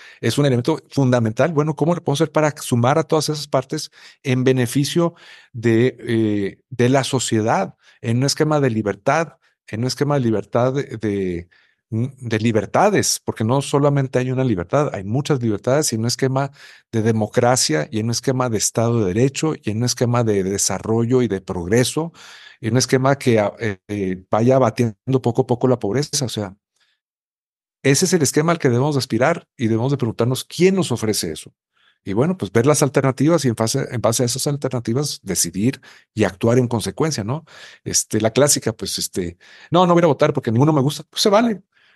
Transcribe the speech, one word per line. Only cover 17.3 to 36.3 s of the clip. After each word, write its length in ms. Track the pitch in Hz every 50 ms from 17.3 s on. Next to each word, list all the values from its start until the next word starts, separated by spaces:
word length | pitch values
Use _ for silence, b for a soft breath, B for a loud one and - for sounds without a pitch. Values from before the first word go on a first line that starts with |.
| - - 117 120 127 123 - - 156 156 151 -
y 100 | - 107
en 60 | 107
un 40 | 117
esquema 400 | 117 - - - 131 131 127 127
de 80 | 113 101
Estado 420 | - - - - 113 117 117 117
de 140 | 110 90 90
Derecho 400 | 107 127 139 139 - - 156 156
y 160 | - - -
en 80 | 101 110
un 60 | 120
esquema 380 | 123 - - 127 120 120 120 120
de 200 | 110 104 98 92
desarrollo 800 | 92 101 98 - - 101 92 90 98 113 117 117 117 127 127 123
y 60 | 110
de 120 | 98 95
progreso, 720 | 95 - 92 90 85 87 104 120 127 - - 151 160 170 B B B B B B B B B B
en 120 | - 117 110
un 60 | 131
esquema 380 | 127 - - 131 131 135 139
que, 240 | 139 - 127 117 110 104 101 - -
eh, 180 | 117 110 98 - _
eh, 380 | - 104 104 98 95 92 92 95 _
vaya 280 | - 107 117 123 131
abatiendo 680 | 135 131 113 110 - 120 113 107 - _ - 131 127 -
poco 200 | 120 113 - -
a 40 |
poco 220 | - 123 120 - 127
la 100 | 127 113
pobreza. 460 | - 101 104 131 151 - - - 131
O 40 | 117
sea, 280 | - 113 104 95 95 _ _ _ _ _ _ _ _ _ _ _ _ _ _ _ _ _ _ _ _ _ _ _ _ _ _
ese 200 | 135 143 139 185
es 80 | 175 -
el 100 | 175 147
esquema 280 | 123 - 147 151 170
al 80 | 170 160
que 100 | - 139
debemos 280 | 117 120 131 151 151
de 20 | 135
aspirar 480 | 120 - - 113 123 151 170 170 - _ _
y 120 | _ 127 107
debemos 240 | 113 110 113 135 143
de 40 |
preguntarnos 480 | 127 - 113 107 - 117 120 131 - -
quién 300 | - - - 170 190 -
nos 160 | 190 170 -
ofrece 400 | 131 113 - 107 104 - - 87
eso. 240 | 78 - - - _ _ _ _ _ _ _ _ _ _ _
Y 120 | 101 95
bueno, 220 | 104 131 170 185
pues 140 | 185 - 95
ver 160 | - 117 117
las 160 | 143 147 - 156
alternativas 600 | 135 - 147 135 135 123 - 135 151 175 165 139
y 40 | 131
en 60 | 113
fase, 320 | - 113 110 - 135 135 -
en 120 | - 117
base 240 | 101 107 117 - 131
a 20 |
esas 220 | 120 120 131 - 151
alternativas 720 | 147 143 143 135 127 127 120 - 113 131 151 143 - - _
decidir 580 | 98 90 - - 85 85 90 104 123 139 - B B B B B B _
y 100 | 110 107
actuar 340 | 92